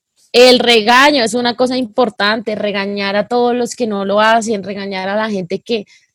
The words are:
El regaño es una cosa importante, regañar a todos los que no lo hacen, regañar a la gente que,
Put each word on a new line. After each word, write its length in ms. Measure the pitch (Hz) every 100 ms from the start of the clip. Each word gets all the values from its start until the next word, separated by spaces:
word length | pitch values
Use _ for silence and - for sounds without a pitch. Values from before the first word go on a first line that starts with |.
| _ _ _
El 260 | 233 254 254
regaño 640 | 233 233 208 240 285 294
es 120 | 226
una 200 | 233 240
cosa 220 | 240 254 254
importante, 760 | 247 - 240 - 202 226 220
regañar 600 | 208 208 202 196 202 196 196
a 120 | 202
todos 260 | 247 240
los 220 | 240 240 -
que 100 | 233
no 180 | 202
lo 160 | 196 202
hacen, 420 | 220 226 214 214
regañar 460 | 185 202 196 190 190
a 80 | 202
la 140 | 220
gente 300 | 202 180 196
que, 260 | - 233 202 _ _